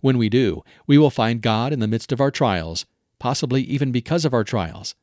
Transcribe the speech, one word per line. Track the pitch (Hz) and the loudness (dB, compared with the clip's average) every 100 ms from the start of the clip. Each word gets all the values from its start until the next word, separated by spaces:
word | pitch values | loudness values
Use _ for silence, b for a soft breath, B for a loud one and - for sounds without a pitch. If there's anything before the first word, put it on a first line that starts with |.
When | 139 127 | 2 2
we | 110 | 2
do, | 120 117 82 b b - | 2 0 -2 b b 4
we | 143 | 6
will | 151 | 6
find | - 113 117 | 4 -2 0
God | 113 110 123 | 0 0 -2
in | 147 | -2
the | 107 | -2
midst | 113 - | -2 -4
of | 123 | -2
our | 139 | 0
trials, | - 127 92 80 82 - _ _ _ | 0 0 0 -4 -8 -12 _ _ _
possibly | 120 139 139 131 | -6 -4 -2 -2
even | 131 135 139 | 0 -2 0
because | 123 - 170 | -2 -2 -2
of | 156 | 0
our | 123 | 0
trials. | 107 117 85 - - - | 0 -2 -4 -8 -14 -16